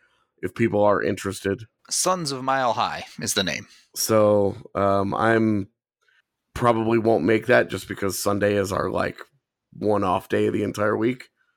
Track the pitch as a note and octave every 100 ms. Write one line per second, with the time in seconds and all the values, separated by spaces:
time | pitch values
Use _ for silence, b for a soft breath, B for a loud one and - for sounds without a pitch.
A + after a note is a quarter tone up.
0 | _ _ _ _ F#2 - A2+ G#2 G#2 F#2
1 | C2 G2 G2 F#2+ G2 G2 A2 _ - -
2 | F3+ F#3 D3+ C3+ C3 C3+ B2 A#2+ G2 D2
3 | - - A2 - F2+ D2 - b b -
4 | - A2 G#2 G#2 G2 G#2 - - G2 G2
5 | G2 - A2 A2+ A2 G#2 F2+ _ _ _
6 | _ _ _ _ _ - A#2+ A2+ A2 A#2
7 | G#2+ A2 E2+ A2 A#2 A#2+ - F#2+ - G2
8 | G2 F2+ G2+ G2+ G#2 G2+ G2 F2 F#2 F#2
9 | F#2+ - - _ _ _ _ - G2+ G2+
10 | F#2+ F#2 - G#2 G#2+ G2+ G2+ - G#2 G#2+
11 | A#2 B2+ - _ _